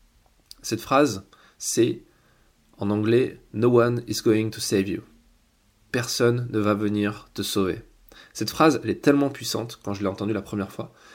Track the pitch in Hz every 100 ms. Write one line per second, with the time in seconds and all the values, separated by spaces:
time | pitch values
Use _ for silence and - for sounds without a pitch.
0 | _ _ _ _ - - - 113 - 135
1 | 147 95 - _ _ - - - 117 -
2 | - _ _ _ _ _ _ - 101 104
3 | 107 120 135 - _ 107 120 120 120 120
4 | 117 104 120 107 110 - - 101 98 92
5 | - _ _ _ _ _ _ _ _ 123
6 | 120 - 120 123 120 110 104 104 107 104
7 | 104 104 - - 101 104 92 98 - _
8 | _ - - - 107 - 156 123 113 -
9 | 147 143 139 139 120 110 117 - - 98
10 | 101 98 104 104 95 104 98 - 113 -
11 | -